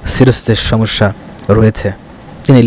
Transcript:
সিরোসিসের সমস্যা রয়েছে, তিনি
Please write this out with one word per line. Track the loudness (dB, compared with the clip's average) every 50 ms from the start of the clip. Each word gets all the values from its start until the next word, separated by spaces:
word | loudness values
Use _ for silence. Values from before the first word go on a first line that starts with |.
| -10 -6 0
সিরোসিসের | 2 2 2 2 0 -2 -2 -2 -2 -2 -2
সমস্যা | -2 -2 -2 -2 0 0 0 -2 -2 -6 -14 -20 -20 -10 -2 0 2
রয়েছে, | 2 2 2 0 0 -6 -6 -8 -8 -14 -20 -20 -20 -20 -20 -20 -8 0
তিনি | 2 4 4 6